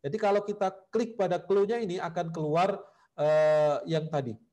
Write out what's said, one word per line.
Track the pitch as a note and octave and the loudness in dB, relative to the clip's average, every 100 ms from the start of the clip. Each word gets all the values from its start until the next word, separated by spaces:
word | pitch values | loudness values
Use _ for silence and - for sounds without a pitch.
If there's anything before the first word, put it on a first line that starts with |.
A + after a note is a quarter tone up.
Jadi | C#3+ G#3+ | -6 -2
kalau | G#3 G3+ | 2 2
kita | G#3 G#3 F#3+ F#3+ _ | 0 -4 -4 -4 _
klik | A3+ A3+ | -4 -4
pada | - F#3 F3 | -2 -2 -2
clue-nya | F3 G3 G3 A#3+ | 0 2 2 0
ini | G#3+ F3+ | -2 -4
akan | E3+ E3+ E3+ | -6 -6 -6
keluar, | E3 D3+ D#3+ F#3+ G3 - _ _ | -4 -2 2 2 0 -8 _ _
eh, | - D3+ D3+ D#3 D3+ D3+ C#3+ - | -2 2 4 4 4 4 2 -2
yang | D#3+ D#3 | -4 -2
tadi. | D#3 B2+ A2 _ | -4 -4 -10 _